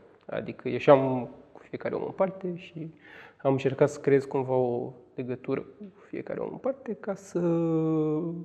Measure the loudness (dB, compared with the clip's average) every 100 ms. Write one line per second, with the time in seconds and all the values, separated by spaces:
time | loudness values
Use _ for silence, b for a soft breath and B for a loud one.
0 | -20 -20 -8 -8 -6 -8 -6 2 8 8
1 | 8 0 -4 -12 -20 -20 -12 -8 -4 -4
2 | -4 0 -2 -2 -8 -8 -12 -12 -12 -14
3 | B B B B 0 2 0 4 2 4
4 | 4 4 4 -2 0 2 2 0 -4 -10
5 | -14 -10 -8 -8 -4 -4 -6 -16 -20 -20
6 | -12 -12 -8 -6 -6 -4 -6 -6 -8 -8
7 | -6 -8 -6 -2 2 2 2 2 2 2
8 | 2 0 -2 -6